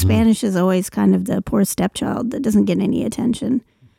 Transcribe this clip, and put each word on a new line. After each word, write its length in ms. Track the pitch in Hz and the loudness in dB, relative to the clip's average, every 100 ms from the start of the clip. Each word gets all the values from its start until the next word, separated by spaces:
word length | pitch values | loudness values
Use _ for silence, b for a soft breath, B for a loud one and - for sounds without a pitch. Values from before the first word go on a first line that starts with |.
| - | 2
Spanish 360 | 220 226 220 | 4 4 2
is 100 | 220 | 0
always 360 | 190 185 185 185 | 0 2 0 -2
kind 240 | - 202 | 0 2
of 100 | 185 | 2
the 160 | 190 202 | 0 -4
poor 220 | - 208 | -2 0
stepchild 640 | 196 - 185 - - - 233 | 0 0 -4 -4 -6 -4 -6
that 120 | 294 | -4
doesn't 240 | 262 208 202 | 0 2 2
get 120 | 180 | 0
any 260 | 196 - | 0 -2
attention. 580 | 226 - - - 208 254 - _ _ | -4 -4 -4 -2 -2 -4 -6 _ _